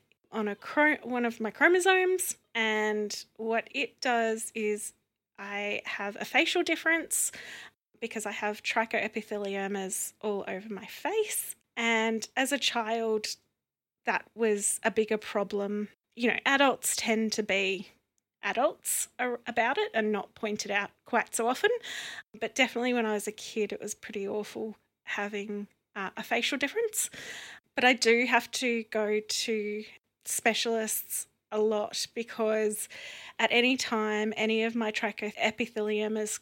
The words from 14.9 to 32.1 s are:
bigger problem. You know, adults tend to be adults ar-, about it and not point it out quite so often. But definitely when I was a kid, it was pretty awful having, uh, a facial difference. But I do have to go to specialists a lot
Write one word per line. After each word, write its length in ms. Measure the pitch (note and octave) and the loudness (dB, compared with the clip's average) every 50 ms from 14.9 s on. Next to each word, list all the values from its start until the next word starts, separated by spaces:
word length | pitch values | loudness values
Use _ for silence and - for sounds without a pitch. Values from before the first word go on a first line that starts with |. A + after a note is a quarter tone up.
bigger 260 | - A3+ G#3+ G#3+ A3 G#3+ | 2 2 2 2 2 -2
problem. 720 | - - - G#3+ G3+ G3+ G#3+ G3+ G3+ G3+ G#3 G#3 G#3 - - _ _ _ _ | -2 -2 -2 -2 0 0 0 -2 -2 -2 -2 -2 -4 -6 -8 _ _ _ _
You 140 | A#3+ A#3+ A3+ | 0 2 2
know, 80 | - - - | 4 4 4
adults 500 | C#4 C#4 C4+ C#4+ C4+ A#3 - - - - | 4 6 6 6 6 4 4 0 -2 -2
tend 360 | - - A3+ A3 A3 A3 G#3+ - | 0 0 2 2 2 2 2 0
to 100 | - G#3+ | -2 0
be 460 | G#3 F#3+ G3 G3 F#3+ G3 F#3 G3+ - - _ _ _ _ _ _ _ _ _ - | 0 0 0 2 0 -2 -4 -6 -12 -18 _ _ _ _ _ _ _ _ _ -6
adults 640 | G3+ G3 A3+ C4 E4 G4 - - - - - - - _ - | -2 0 2 2 2 0 -2 -4 -4 -2 -2 -4 -6 _ -4
ar-, 220 | B3 B3 B3 - - B3+ | -4 -2 -4 -4 -6 -4
about 300 | A#3 B3 A3+ A#3+ C4+ - | 0 2 2 2 2 0
it 140 | G#4 A4 - | 0 0 0
and 180 | A3+ G#3+ G#3+ | 0 2 2
not 240 | G#3+ G3 - - - | 0 0 -2 -6 -8
point 300 | - - G#3 G#3 G#3+ - | -8 -6 -4 -4 -4 -4
it 60 | G3+ | -2
out 200 | G3 G3+ G3+ - _ _ _ | -2 -2 -2 -4 _ _ _
quite 300 | - - A3+ - - - | 0 0 0 2 0 0
so 120 | - A3+ A#3 | 0 2 0
often. 240 | C4 - - G#4+ B4 A#4 - - - - - - - - - _ - - | 2 4 4 4 4 2 -2 -6 -10 -8 -10 -10 -12 -14 -16 _ -10 -6
But 160 | - A3+ - | -6 -2 2
definitely 380 | - C4 - - A#3 A#3+ B3+ B3 | 2 2 2 2 0 0 2 2
when 120 | A#3+ A3+ | 2 2
I 80 | G#3+ G#3+ | 2 0
was 140 | G#3 - G#3 | 0 -2 -4
a 40 | |
kid, 420 | G#3 - - - - A3+ G#3 G3 G#3 | -8 -8 -10 -6 -2 -2 -2 -2 -2
it 80 | - | -6
was 140 | - G#3 - | -8 -8 -10
pretty 320 | - - - G#3+ G#3 G3 G3 | -10 -12 -10 -8 -6 -4 -4
awful 480 | G#3+ G#3+ G#3 - - A3+ A3 A3 G#3 - _ _ _ _ _ | -4 -4 -6 -6 -8 -8 -8 -8 -8 -12 _ _ _ _ _
having, 600 | - - - G3+ G#3 G#3+ G3+ G3+ A3 G#3 G3+ G#3 - _ _ _ _ - | -8 -4 -4 -4 -4 -4 -6 -6 -6 -6 -6 -8 -10 _ _ _ _ -10
uh, 160 | G#3 G3 F3+ - | -8 -8 -8 -8
a 80 | - G#3+ | -8 -4
facial 340 | - - A#3+ - - D4 C4 | -2 0 0 0 0 0 0
difference. 520 | C#4+ C#4 - G#4+ A#4 A4 - - - - - - - - - - - - - - - _ _ | -2 -2 0 0 -2 0 0 -2 -2 -2 -4 -10 -14 -12 -12 -14 -14 -16 -18 -20 -20 _ _
But 100 | - A#3+ | 4 4
I 100 | B3 C4+ | 4 6
do 320 | A3+ - A3+ A#3 A#3 B3+ | 6 4 4 4 4 4
have 260 | A#3+ B3 A#3+ A#3 - | 4 2 2 2 0
to 320 | - - C4+ B3 A#3 A3+ A3 - | -4 -2 0 0 0 0 -2 -2
go 280 | - G#3+ G#3+ G#3 G#3+ G#3+ | -2 -2 0 0 0 0
to 640 | G#3+ - - - - - A3 G#3+ G#3 G#3 G#3 G#3+ G#3+ - - - _ _ _ _ - | -2 -2 -4 -2 -2 0 -2 -2 -2 -4 -6 -6 -8 -12 -16 -20 _ _ _ _ -8
specialists 1000 | - - - - A#3 G#3+ - - A#3 A3+ A3+ A3 G#3+ - - - - - - - - _ _ _ _ | -6 -4 0 2 2 2 2 0 0 0 0 0 -2 -4 -4 -6 -6 -8 -8 -8 -10 _ _ _ _
a 80 | G#3+ G#3+ | 0 2
lot 480 | G#3+ A3 A3 G#3 G#3 - - - - - | 2 2 2 0 -2 -4 -4 -6 -6 -6